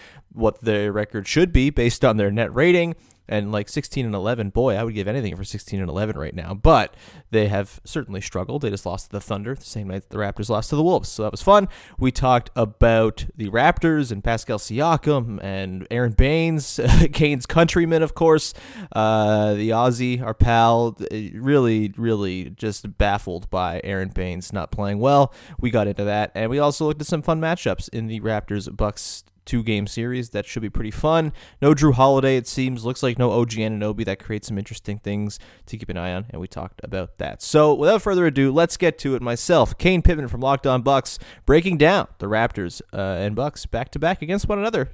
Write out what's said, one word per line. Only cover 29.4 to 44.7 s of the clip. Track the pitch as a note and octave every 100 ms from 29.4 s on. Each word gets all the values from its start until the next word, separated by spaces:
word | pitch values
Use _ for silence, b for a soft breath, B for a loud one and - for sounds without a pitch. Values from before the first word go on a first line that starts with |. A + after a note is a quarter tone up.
two-game | - B2 A2+ G#2 G#2
series. | - A#2+ B2+ A#2
That | G#2
should | G#2 -
be | G#2+
pretty | - A2
fun. | - D#3 E3 D#3 B B B
No | C#3+
Jrue | D3 D3+
Holiday, | B2 C3+ C3+ C3+ C3
it | A#2
seems. | - C3 B2
Looks | A2+ B2+
like | C3 A#2
no | B2
O | A2 A#2
G | A2
Anunoby. | A2 A2 G#2+ G#2+
That | G2 G2
creates | - G#2+ -
some | G2
interesting | F#2+ - - G2+
things | G2+ G2+ G#2 - b b
to | - G#2+
keep | G#2+
an | F2
eye | F2
on, | F2+ A2+
and | -
we | F#2
talked | - F2+ -
about | - G2 F2 -
that. | - -
So | - D#3 D3+
without | C3 D3+ G#3+
further | G#3 F#3 E3
ado, | C3+ C3+
let's | C#3+ E3+ -
get | E3+ -
to | C#3
it. | B2+
Myself, | A#2+ A#2+ - E3 A2 -
Kane | F3+ F3+
Pittman | E3 D#3+ B2+
from | A#2+
Locked | C3 C#3 C#3
On | B2+
Bucks, | B2 C3+ - - B B -
breaking | D#3 F3+ D#3+
down | D#3 F#3+ - -
the | G2+
Raptors, | G#2+ A#2 - F2 - -
uh, | F#2+
and | F#2+ F2+ G2+
Bucks | G#2+ C#3+ -
back-to-back | - A2+ C3 D3 D#3+ F#3
against | D3+ G3 -
one | G#3
another | G#3+